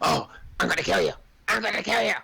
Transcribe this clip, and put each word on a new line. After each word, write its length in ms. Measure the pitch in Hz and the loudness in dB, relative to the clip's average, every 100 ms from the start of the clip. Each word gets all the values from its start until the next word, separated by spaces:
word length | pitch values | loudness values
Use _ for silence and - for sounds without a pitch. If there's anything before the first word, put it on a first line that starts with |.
Oh, 280 | - 233 - - - - | 0 0 -2 -12 -12 -4
I'm 80 | - | -2
gonna 160 | - | 0
kill 180 | - 95 | 2 2
you. 120 | 82 - - _ - | 2 0 -10 _ -4
I'm 140 | 226 | -2
gonna 220 | 220 202 | 0 -2
kill 200 | 202 233 | 0 2
you. 100 | 220 165 | 2 0